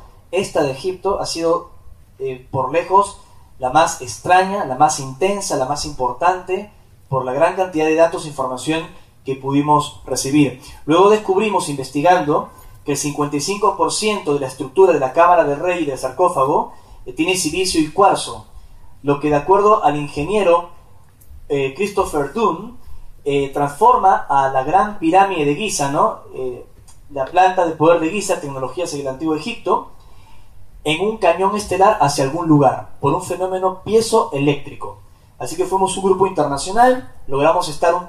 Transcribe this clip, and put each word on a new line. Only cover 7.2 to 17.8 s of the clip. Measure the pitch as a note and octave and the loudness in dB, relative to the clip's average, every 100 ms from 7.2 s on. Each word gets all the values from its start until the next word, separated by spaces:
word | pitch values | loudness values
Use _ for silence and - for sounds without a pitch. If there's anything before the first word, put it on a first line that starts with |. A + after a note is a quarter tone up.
la | B2+ | -2
gran | C3+ E3+ | 0 0
cantidad | F#3 F#3 D#3 | 0 -4 0
de | D#3 | 0
datos | D#3 E3 D#3+ | 4 2 2
e | D#3 | -10
información | C#3 B2+ B2+ D3 D#3+ - - - _ | -6 -6 -6 -4 -4 -6 -16 -20 _
que | - C3+ | -8 -6
pudimos | C3+ C#3+ D3 D3 - - - | -2 0 2 2 0 -10 -8
recibir. | C3 C3+ D3 C3+ - - - - | -6 0 2 2 0 -18 -16 0
Luego | E3+ G3+ | 6 6
descubrimos, | G#3+ G#3+ F#3 G#3+ - - | 6 2 0 2 -2 -4
investigando, | C#3 B2+ D3 E3 F#3+ D3 E3+ - - - - | -6 -6 0 4 4 2 -2 -2 -14 -20 -18
que | - | -6
el | C#3+ | -4
cincuenta | D3 D3 C#3+ D3 | -4 -4 -4 -2
y | |
cinco | D3 G3+ G#3 F#3+ | -4 0 0 0
por | D#3 | -2
ciento | - G#3+ G3+ D#3 | 0 -2 -2 -2
de | C#3+ | -2
la | C3 | -2
estructura | - C3+ - F#3+ | -8 -6 4 6
de | D3+ | 6
la | C3 | 0
cámara | E3 E3+ F3 | 4 6 6
del | C#3+ C#3+ | 4 0
rey | F3 F3 | -2 -2
y | D3 | -2
del | B2+ | -4
sarcófago, | C3 A#2+ F3+ C#3 C3+ F3 - - - - | -6 0 0 2 2 2 -2 -10 -20 -18
eh, | - | -16
tiene | B2 E3+ F#3 | -4 -2 0
silicio | D#3 E3+ F#3 E3 | -2 -2 -2 0